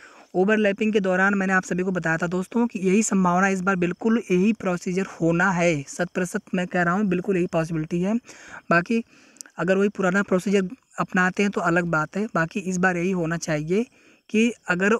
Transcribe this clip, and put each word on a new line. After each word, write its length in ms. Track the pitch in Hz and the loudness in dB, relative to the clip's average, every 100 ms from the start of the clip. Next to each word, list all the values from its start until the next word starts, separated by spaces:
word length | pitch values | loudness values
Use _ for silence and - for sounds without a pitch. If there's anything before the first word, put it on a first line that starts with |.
| - - - 180 | -20 -20 -6 0
ओवरलैपिंग 560 | 190 214 202 202 220 | 2 4 2 2 0
के 60 | 214 | 0
दौरान 360 | 190 185 196 202 | 2 2 2 2
मैंने 180 | 185 | 2
आप 100 | 190 | 0
सभी 200 | - 180 | 0 -2
को 80 | 185 | -2
बताया 260 | 180 165 165 | -2 -2 -2
था 100 | 175 | -2
दोस्तों 380 | 180 185 233 240 | -4 -4 -2 -2
कि 120 | 190 | 0
यही 220 | 185 202 | 2 2
संभावना 440 | 214 202 180 175 190 | 2 2 2 2 2
इस 140 | 190 | 0
बार 140 | 180 190 | 0 0
बिल्कुल 460 | 175 180 226 226 | -2 -2 0 0
यही 320 | - 180 208 | 2 2 2
प्रोसीजर 520 | 220 185 180 196 180 190 | 0 -2 -4 -4 -4 -4
होना 380 | - 165 170 196 | -2 0 2 2
है, 300 | 175 175 151 | 2 2 0
शत 260 | 139 - 180 | -4 -6 -6
प्रतिशत 440 | - 180 208 - 180 | -4 -4 -6 -4 -4
मैं 120 | 180 | -2
कह 160 | 180 | -2
रहा 100 | 175 | 0
हूँ 120 | 185 208 | 0 0
बिल्कुल 320 | 180 180 190 | 0 0 0
यही 100 | 180 | 0
पॉसिबिलिटी 540 | 165 160 160 156 175 | -2 -2 -4 -4 -2
है। 140 | 185 233 - - - - - | 0 -2 -4 -20 -20 -12 -2
बाकी 340 | 170 180 233 - _ - - - - | 0 0 -2 -4 _ -20 -20 -16 -6
अगर 200 | 170 190 | 0 2
वही 120 | 202 | 0
पुराना 340 | 208 185 196 | 0 0 0
प्रोसीजर 460 | 202 185 202 202 185 - _ - | 2 0 2 0 0 -6 _ -8
अपनाते 440 | 180 185 185 190 | -4 0 0 0
हैं 80 | 202 | -2
तो 100 | 208 | 0
अलग 240 | 175 170 175 | 0 0 0
बात 300 | 156 151 190 | -2 -2 -4
है। 80 | 220 170 | -4 -2
बाकी 240 | 165 208 | -4 -4
इस 160 | 185 185 | -4 0
बार 200 | 185 175 | 0 0
यही 140 | 180 | -2
होना 260 | 185 160 170 | -2 -2 -4
चाहिए 460 | - 151 156 190 240 _ _ _ _ | -4 -4 -2 -2 -2 _ _ _ _
कि 220 | 214 233 - - | 0 2 0 -4
अगर 260 | 175 196 226 | 0 2 0